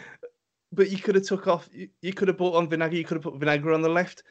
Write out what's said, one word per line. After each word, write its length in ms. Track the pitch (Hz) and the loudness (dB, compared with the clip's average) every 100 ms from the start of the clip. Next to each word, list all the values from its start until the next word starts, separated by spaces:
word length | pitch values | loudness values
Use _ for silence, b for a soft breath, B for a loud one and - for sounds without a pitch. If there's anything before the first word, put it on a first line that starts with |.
| B B - _ _ _ _ | B B -20 _ _ _ _
but 180 | 185 190 | 2 2
you 60 | 190 | 2
could 180 | - 190 | 0 2
have 80 | |
took 240 | 196 196 190 | 2 0 2
off, 200 | 175 - | 0 -2
you, 140 | 127 98 _ | -16 -18 _
you 120 | 175 | -10
could 140 | 190 185 | -2 0
have 100 | 175 | 2
brought 180 | 180 170 | 2 2
on 120 | 165 | 2
Vinagre, 260 | 160 160 170 | 0 -2 -2
you 60 | 156 | -4
could 100 | 165 | -6
have 80 | |
put 160 | 156 135 | -6 -4
Vinagre 340 | 147 147 156 | 0 0 2
on 80 | 160 | 2
the 80 | 160 | 2
left, 340 | 175 185 - - | 2 -2 -6 -20